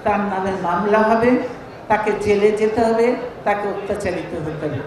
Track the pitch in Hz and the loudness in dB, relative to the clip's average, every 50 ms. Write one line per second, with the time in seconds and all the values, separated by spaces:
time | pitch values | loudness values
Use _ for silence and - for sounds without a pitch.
0 | - 214 202 202 202 196 190 190 190 196 190 180 175 170 180 196 202 208 208 220 | 0 0 0 0 0 -2 -2 -2 -2 -2 -4 -2 -2 -2 -2 0 0 2 4 4
1 | 220 220 226 226 233 247 254 247 - - - - - - - - - - 220 208 | 4 4 4 4 4 4 4 4 0 -4 -8 -12 -16 -16 -16 -18 -2 0 0 0
2 | - 220 196 - - 208 208 196 202 214 214 208 214 214 214 240 233 226 226 226 | 2 0 -2 0 2 2 2 4 4 4 4 4 2 2 2 2 2 2 4 4
3 | 233 247 254 - - - - - - 214 202 202 202 202 190 196 196 - 208 - | 4 2 2 0 -4 -10 -10 -6 -2 -2 -2 0 -2 -4 -4 -4 -4 -6 -6 -4
4 | - 190 170 165 156 156 175 165 151 156 151 - 156 147 135 - - | -2 -4 -4 -4 -6 -6 -8 -6 -6 -6 -6 -6 -6 -6 -6 -6 -8